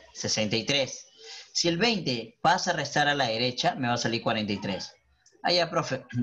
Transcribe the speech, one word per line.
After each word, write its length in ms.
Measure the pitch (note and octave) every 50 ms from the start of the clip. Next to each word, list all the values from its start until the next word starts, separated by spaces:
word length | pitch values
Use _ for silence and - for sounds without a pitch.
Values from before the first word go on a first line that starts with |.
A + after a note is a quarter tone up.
| - - -
sesenta 420 | - - G#2+ - A2 G#2+ G#2 G#2
y 80 | A2+ G#2+
tres. 420 | - C#3 C#3+ C3 B2+ - - - - _ - - - - - - -
Si 160 | - - - E3+
el 100 | E3+ E3+
veinte 640 | G#3 A#3+ A3+ F#3+ D3+ C3+ B2 A#2 A2 - - _
pasa 300 | - D#3+ F3 F#3 F#3 F#3
a 20 | F3
restar 360 | D#3 C#3 - - D#3 D3 D3
a 40 | C#3+
la 140 | C#3+ C3 A#2
derecha, 480 | A2 A2 B2 B2+ B2 - - E3+ -
me 140 | C#3+ C3 A#2+
va 60 | A#2+
a 20 | A#2+
salir 260 | - A2+ A2+ A#2 -
cuarenta 300 | B2+ A2+ A2 G#2+ G2+ G#2
y 80 | F#2+
tres. 320 | - G2 F#2+ F2+ - - - _ _ _ _ _ _ _ - _ -
Ah, 80 | -
ya, 180 | F3 F3 E3+ D#3+
profe, 360 | E3 E3 C#3+ - C#3 B2+ - - - B2